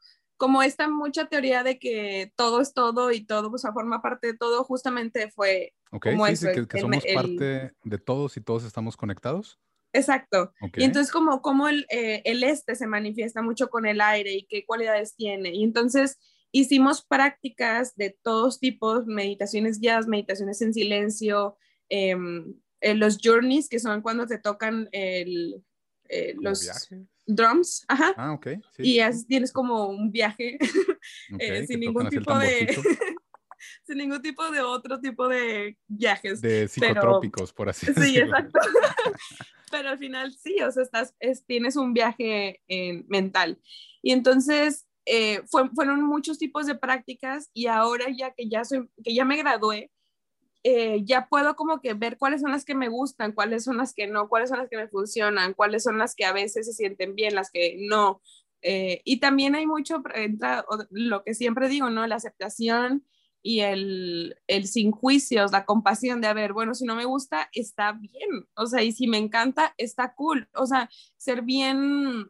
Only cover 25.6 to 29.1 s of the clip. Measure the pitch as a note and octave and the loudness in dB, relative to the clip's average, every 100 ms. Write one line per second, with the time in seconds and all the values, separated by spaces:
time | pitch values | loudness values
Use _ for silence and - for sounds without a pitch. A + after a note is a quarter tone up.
25.6 | _ _ _ _ - - - - G3+ G3 | _ _ _ _ -8 -6 -6 -6 -4 -4
26.6 | - - - F#3 F#3+ _ - G#3+ A3+ D4+ | -6 -8 -12 -16 -20 _ -2 4 6 6
27.6 | F4+ - - C4 D#4+ G4 C4+ D3 B2+ F3+ | 2 -2 -2 2 2 2 -4 -6 -8 -10
28.6 | - - B3+ A#3 A3 | -12 -2 2 4 4